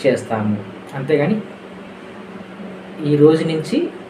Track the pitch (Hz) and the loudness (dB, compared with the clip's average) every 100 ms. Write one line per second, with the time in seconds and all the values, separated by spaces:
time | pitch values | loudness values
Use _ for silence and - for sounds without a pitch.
0 | 135 113 - 110 107 101 - - - 135 | 2 2 0 -2 0 0 -4 -14 -12 -6
1 | 135 147 151 214 - - - - - - | 0 2 2 0 -2 -12 -16 -16 -16 -18
2 | - - - - - - - - - - | -16 -16 -16 -16 -16 -14 -14 -14 -14 -6
3 | 147 147 151 160 165 160 - 277 349 - | 2 8 8 8 4 -2 0 0 0 -4
4 | - | -14